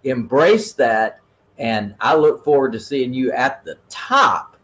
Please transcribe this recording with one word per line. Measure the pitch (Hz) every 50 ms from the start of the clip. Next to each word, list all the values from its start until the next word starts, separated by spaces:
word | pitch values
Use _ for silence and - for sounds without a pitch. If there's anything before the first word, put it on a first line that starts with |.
| -
embrace | 131 131 123 110 92 127 143 160 180 220 220 208 - -
that, | - 131 117 110 110 110 110 - _ _ _ _ _ _ _ _
and | - 117 113 113 107 104 101 101 _
I | 110 127 156
look | 156 151 151 - - -
forward | 147 147 139 135 127 113
to | 110
seeing | - - 143 135 127 123
you | 127 127 131 123
at | - 123 127 135 - - _
the | - - _ _ _
top. | - - - - 254 277 254 - - - - - _ _